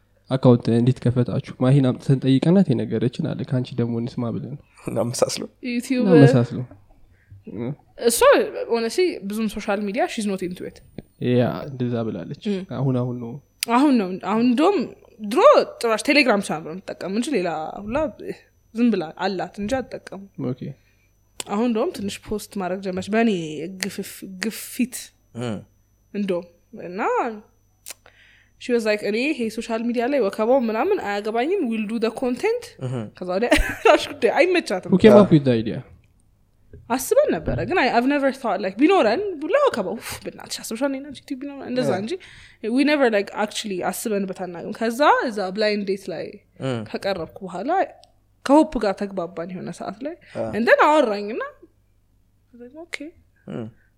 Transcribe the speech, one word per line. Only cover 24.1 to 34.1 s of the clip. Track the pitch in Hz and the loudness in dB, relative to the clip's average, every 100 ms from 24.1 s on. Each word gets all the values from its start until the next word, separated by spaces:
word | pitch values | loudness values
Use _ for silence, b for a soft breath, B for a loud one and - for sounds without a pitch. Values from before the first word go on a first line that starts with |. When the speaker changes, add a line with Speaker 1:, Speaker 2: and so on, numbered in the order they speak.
| - 196 185 | -12 -14 -8
Speaker 3:
ግፊት | 220 - - - 247 - - _ _ 113 | -8 -8 -12 -4 -4 -6 -16 _ _ -8
Speaker 2:
ም። | 120 98 - _ _ _ _ | -6 -8 -12 _ _ _ _
Speaker 3:
እንደውም | 202 202 175 180 _ _ 220 | -6 -4 -4 -6 _ _ -16
እና | 170 185 330 494 269 214 - _ _ _ - - - b b b b _ | -12 -6 -2 -2 -2 -6 -16 _ _ _ -20 -20 -20 b b b b _
she | - | -2
was | 240 | -2
like፣ | 220 214 | 0 -2
"እኔ | 208 214 | -2 -2
ይሄ | 277 262 226 | -2 -2 -4
ሶሻል | 233 220 226 | -6 -6 -4
ሚዲያ | 233 240 240 | -4 -2 0
ላይ | 285 | 0
ወከባው | 196 214 220 269 | 0 0 2 2
ምናምን | 226 220 339 392 | 2 -2 0 0
አያገባኝም፣ | 202 208 214 226 277 403 | -2 -6 -4 -2 0 0
we'll | 254 220 208 | -2 -4 -4
do | 226 | -2
the | 220 | -2
content።" | - 247 247 427 480 - - | -2 -4 -2 -2 -2 -6 -10
Speaker 2:
እህ። | 131 127 107 | -6 -6 -8
Speaker 3:
ከዛ | - 180 | -10 -4
ወዲያ | 185 240 | -2 2
<laughs> | - - - | 2 2 2
ራሽ | 453 320 | 4 4
ጉዳይ | - | 2